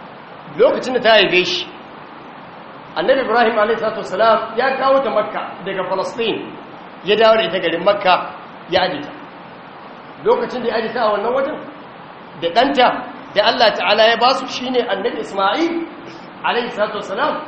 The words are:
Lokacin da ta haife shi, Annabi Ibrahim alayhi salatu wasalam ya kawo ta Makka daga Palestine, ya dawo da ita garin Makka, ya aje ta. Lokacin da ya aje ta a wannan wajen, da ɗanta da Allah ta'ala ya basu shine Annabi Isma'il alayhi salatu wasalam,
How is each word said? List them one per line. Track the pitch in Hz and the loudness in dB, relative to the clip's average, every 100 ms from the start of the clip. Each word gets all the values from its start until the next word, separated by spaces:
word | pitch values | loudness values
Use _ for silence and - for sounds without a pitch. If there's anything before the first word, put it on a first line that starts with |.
| - - - - - 147 | -18 -18 -18 -18 -8 2
Lokacin | 262 208 - 254 | 4 4 -2 2
da | |
ta | 214 220 | 6 6
haife | 175 180 175 | 6 2 0
shi, | - - - - - - - - - - - - - - - | -2 -8 -14 -18 -18 -18 -18 -18 -18 -18 -18 -18 -18 -8 0
Annabi | 190 269 220 | 2 2 4
Ibrahim | 240 220 214 | 4 4 4
alayhi | 220 220 | 2 2
salatu | 214 202 | -2 -4
wasalam | 185 190 226 214 - 220 | -4 2 4 4 2 -2
ya | 269 269 | 0 2
kawo | 269 269 | 4 4
ta | 226 | 2
Makka | 208 208 - - - 180 | 0 -2 -4 -8 -10 -8
daga | 190 180 | -6 -4
Palestine, | 190 180 247 220 156 - - - - - - | -4 -4 -2 -2 -2 -6 -12 -16 -16 -18 -8
ya | 170 214 | 0 4
dawo | 220 220 | 6 6
da | |
ita | 175 185 | 2 -2
garin | 170 165 | -2 0
Makka, | 190 202 185 165 - - - - - | 2 2 4 2 0 -12 -16 -18 -4
ya | 180 185 | 0 0
aje | 147 | -4
ta. | 147 - - - - - - - - - - - | -10 -14 -16 -18 -18 -18 -18 -18 -18 -18 -18 -4
Lokacin | 170 247 226 240 | 2 2 0 -4
da | 226 | -4
ya | 226 | -2
aje | 220 | -2
ta | 240 | -2
a | 214 | 0
wannan | 202 233 | 0 0
wajen, | 262 277 - - - - - - - - - | -2 -2 -6 -12 -16 -18 -20 -20 -20 -18 -6
da | 170 | 0
ɗanta | 196 269 269 226 139 - - - 190 | 2 2 4 4 2 -6 -14 -4 0
da | 208 | 2
Allah | 254 220 | 4 4
ta'ala | 208 185 214 220 | 4 2 4 6
ya | 220 | 6
basu | 240 269 269 | 4 2 -4
shine | - 254 247 | -8 -2 -2
Annabi | 202 196 226 226 | 0 -2 -2 -4
Isma'il | - 196 196 277 339 339 - - - - - - | -6 0 0 2 0 -2 -6 -10 -16 -16 -18 -6
alayhi | 165 233 240 | -2 -2 -2
salatu | 202 208 208 | -2 -2 -4
wasalam, | - 208 294 220 | -6 -2 -2 -2